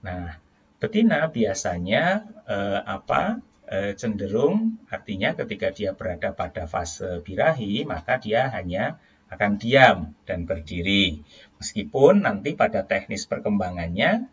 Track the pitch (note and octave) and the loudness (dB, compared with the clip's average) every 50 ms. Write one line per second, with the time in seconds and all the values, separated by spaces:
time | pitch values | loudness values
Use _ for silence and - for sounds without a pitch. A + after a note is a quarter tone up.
0 | - F#2+ F2+ F2+ F2 E2+ D#2+ - _ _ _ _ _ _ _ _ - C#3+ - G#3 | -8 -8 -8 -8 -8 -10 -12 -14 _ _ _ _ _ _ _ _ -6 0 2 4
1 | A#3 A3 E3 D3 D#3 D#3+ - B2 A2 G2 F#2+ - - G2+ F2 F2 F2 F#2 A2 C#3 | 6 6 6 4 0 0 2 0 0 0 0 -2 -2 -2 -2 -2 -2 0 2 2
2 | D#3+ F3 F#3+ G#3+ A3 - - - _ - G#2+ G2 G2 G2+ G2 G2+ - G#2 G2 F#2+ | 4 4 2 0 -2 -8 -20 -20 _ -4 -4 -2 0 0 -2 -2 -2 -4 -8 -8
3 | - - - - - G3+ A#3 A3+ - _ _ _ _ - G#2 G2 G2 G2+ G2 - | -2 0 0 2 2 0 -2 -4 -8 _ _ _ _ -6 -4 -2 -2 -2 -6 -4
4 | - A2+ G#2 G2+ G2+ G2 G2+ A2+ C3+ D#3 F#3+ G#3+ A3+ A3+ - - - _ - - | -4 -4 -4 -2 -4 -2 0 2 2 4 2 2 0 0 -2 -4 -10 _ -10 -10
5 | - - G2+ F#2 G#2+ C#3+ E3+ E3+ B2 A2 G#2 F#2+ F#2 F#2+ - - G#2 F#2+ F#2+ - | -6 -8 -4 -2 -2 -2 -2 -2 -6 -6 -4 -4 -4 -4 -2 -2 -4 -4 -4 -4
6 | - F#2 F2 E2 - G2+ - - F#2 F2 - - E2+ D#2 - F#2+ F2+ - - - | -6 -6 -6 -4 -4 -6 -4 -4 -8 -6 -6 -8 -8 -6 -6 -6 -6 -6 -8 -8
7 | - F#2 F2+ F2 E2+ - F#2+ G#2 B2+ D#3+ D#3 C3 G#2+ G2 G2+ B2 D3 C#3+ F2+ E2+ | -6 -6 -6 -6 -8 -8 -2 2 2 2 2 0 -2 -2 -2 -2 -2 -4 -6 -8
8 | - - B2+ B2 - G#2+ G#2+ A#2 C3 C3 A#2+ F#2 F2+ F2 F2 G2 A#2 D3 E3 - | -4 -4 -4 -4 -2 0 0 0 0 0 -2 -6 -6 -4 -2 -2 -2 -4 -6 -10
9 | _ _ _ _ _ _ - - G#2 G#2 G#2 G2+ A2 A#2 C3 C3+ C3 A#2+ G2+ F2 | _ _ _ _ _ _ -4 -2 0 0 0 0 0 4 8 8 8 8 8 4
10 | D#2+ D2+ - _ _ - F#2+ F2 E2+ E2+ - - D#2+ - F2+ F2 E2+ G2 G2 G2 | -2 -10 -10 _ _ -6 -6 -6 -2 -4 -4 -6 -6 -8 -6 -4 0 2 4 4
11 | G2 F2+ D2+ D2+ - _ - - - _ _ _ - - - G#2+ G2+ - - C3 | 2 2 0 -6 -14 _ -20 -20 -20 _ _ _ -12 -8 -6 -6 -6 -2 2 6
12 | C3+ D#3+ F#3+ G3+ - A#2+ G2+ G2 - C#3+ E3+ - A#2 G#2+ A2 G2+ F#2+ - G#2 G2 | 8 8 8 8 4 2 -2 -2 -4 -6 0 0 0 0 2 -2 -2 -2 -2 -2
13 | - - G#2+ F#2+ - _ - - - G#2+ G#2 G2+ F#2 F2+ F2+ F2 E2+ E2+ E2+ G2 | -2 -6 -8 -8 -6 _ -6 -4 -2 0 0 0 0 -2 -4 -6 -6 -4 -2 0
14 | C3 E3 G3+ A#3+ C4 - | 2 2 2 0 -2 -8